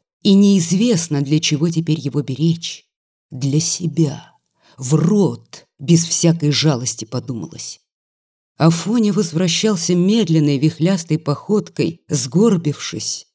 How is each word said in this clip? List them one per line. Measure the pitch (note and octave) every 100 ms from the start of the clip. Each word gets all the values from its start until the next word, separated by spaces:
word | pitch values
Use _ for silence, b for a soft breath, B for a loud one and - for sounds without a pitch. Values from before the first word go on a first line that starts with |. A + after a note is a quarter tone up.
| _ _
И | G#3
неизвестно, | G3 G3+ G3 E3 F3+ A#3+ F#3 - C#3+
для | C#3 D#3
чего | D#3+ D3 E3+
теперь | E3 E3 D#3
его | C#3 C#3+
беречь. | C#3 B2+ E3 E3 - - _ _ _ _ _
Для | C3 C#3 D3
себя. | D#3+ - E3+ C#3 D3+ D3+ - _ _ b b -
В | B2+
рот, | D3+ - G#3 E3+ A#2 - - - _
без | C#3 E3+
всякой | E3 - E3+ E3 D3
жалости | C#3 D3+ C3 B2 -
подумалось. | - B2 A2+ A#2 E2 - - - _ _ _ _ _ _ _ -
Афоня | D#3+ E3 F#3 A#3+ G#3
возвращался | F#3+ G#3+ D#3 F3+ E3+ A3 F#3+ E3 F3+
медленной | F3+ A3+ F3+ D#3+ D3 C#3
вихлястой | D3+ - E3 F#3+ - D3+
походкой, | - - - G#3 G#3 - F2 E3 -
сгорбившись, | D#3 - D#3 A3+ F#3+ D3+ C#3+ - - - - -